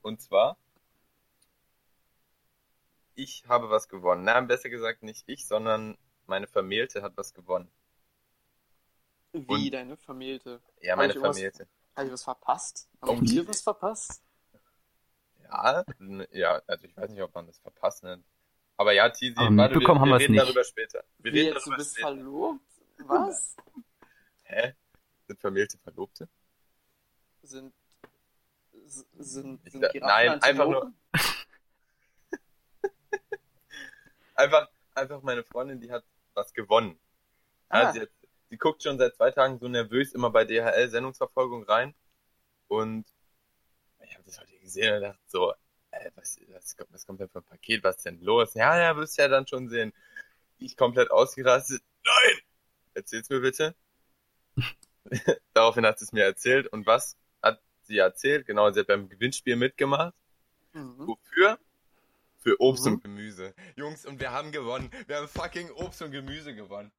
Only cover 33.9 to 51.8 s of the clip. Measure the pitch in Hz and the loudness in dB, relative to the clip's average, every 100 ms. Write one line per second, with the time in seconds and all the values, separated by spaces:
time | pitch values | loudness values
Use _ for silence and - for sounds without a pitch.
33.9 | _ _ _ _ - 139 151 151 _ _ | _ _ _ _ 2 6 6 4 _ _
34.9 | 135 135 143 135 120 117 120 135 127 117 | -6 -6 -6 -6 -6 -6 -10 -10 -12 -12
35.9 | 120 _ _ _ - 98 - 104 110 107 | -12 _ _ _ -8 -8 -10 4 4 4
36.9 | 80 _ _ _ _ _ _ _ 110 120 | -10 _ _ _ _ _ _ _ 4 4
37.9 | 113 110 _ _ _ _ 117 160 156 151 | 0 -10 _ _ _ _ -2 -2 0 -6
38.9 | 135 123 - 123 139 131 127 123 123 110 | 2 0 4 2 4 0 0 -4 -4 0
39.9 | 120 139 123 120 117 113 113 117 101 123 | -2 -2 -2 2 4 4 2 2 2 2
40.9 | 117 131 - 131 - 127 120 104 110 135 | -2 -6 -6 -4 -2 -4 -4 0 0 0
41.9 | _ _ _ _ _ _ _ _ 107 110 | _ _ _ _ _ _ _ _ -4 -4
42.9 | 110 - _ _ _ _ _ _ _ _ | -6 -12 _ _ _ _ _ _ _ _
43.9 | _ - - _ - - _ - - 110 | _ -20 -20 _ -20 -20 _ -14 -4 -2
44.9 | 104 101 - _ 92 90 - _ _ _ | -2 -4 -12 _ 0 0 -2 _ _ _
45.9 | - - - - - 90 92 - - - | -16 -16 -16 -16 -16 _ -20 -20 -18 -20
46.9 | 90 - 95 92 87 _ 82 - 113 95 | -20 -20 -16 -14 -16 _ -20 -4 0 0
47.9 | - - 85 90 120 110 110 127 170 170 | -2 -12 -8 0 2 2 2 4 4 2
48.9 | 151 156 - 143 135 135 131 127 117 110 | 0 -4 2 4 4 0 -8 -6 -4 -6
49.9 | _ _ - - _ _ _ - - 123 | _ _ -20 -20 _ _ _ -18 0 2
50.9 | 123 120 92 131 - 127 127 - 131 | 4 4 4 4 2 4 4 2 -10